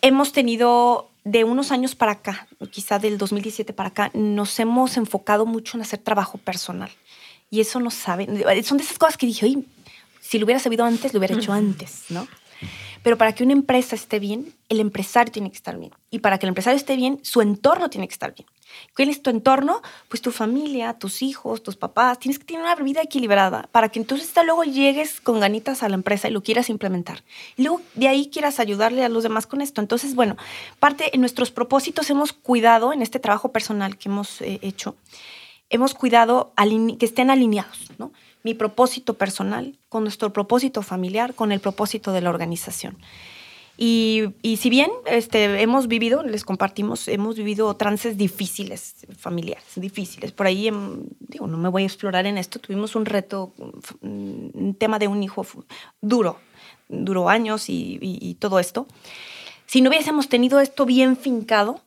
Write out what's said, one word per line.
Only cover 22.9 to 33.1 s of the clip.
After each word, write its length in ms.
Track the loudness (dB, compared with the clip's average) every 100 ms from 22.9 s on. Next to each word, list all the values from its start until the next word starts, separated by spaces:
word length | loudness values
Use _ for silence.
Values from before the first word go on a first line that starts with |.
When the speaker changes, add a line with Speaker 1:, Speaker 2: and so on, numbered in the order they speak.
| -2
Speaker 1:
equilibrada 680 | -2 -2 2 4 4 0 2
para 180 | 4 4
que 120 | 0
entonces 260 | -4 -4 2
hasta 160 | 4
luego 220 | 4 4
llegues 560 | 2 4 4 4 -4 -4
con 180 | 0 2
ganitas 420 | 2 0 -4 -4
a 40 | -2
la 60 |
empresa 340 | -2 0 -2 -2
y 40 |
lo 100 | -4
quieras 260 | 0 0 0
implementar. 540 | -4 -2 -4 -6 -12 _ -20 -18 -2
Y 60 |
luego 180 | 0 0 -6
de 140 | 0 2
ahí 200 | 4 0
quieras 280 | -2 -2 0
ayudarle 460 | -2 2 2 2
a 40 | 0
los 140 | 0
demás 240 | 0 -2 -4
con 160 | -6
esto. 180 | -4 -4
Entonces, 340 | -2 -2 -2 2
bueno, 200 | 0 0 -12 -16 -16 2
parte 340 | 2 4 0
en 60 | 2
nuestros 320 | 2 2 -4
propósitos 580 | -2 0 2 0 -4 0
hemos 220 | 0 0
cuidado 600 | -4 0 4 8 6 4
en 80 | 0
este 180 | -2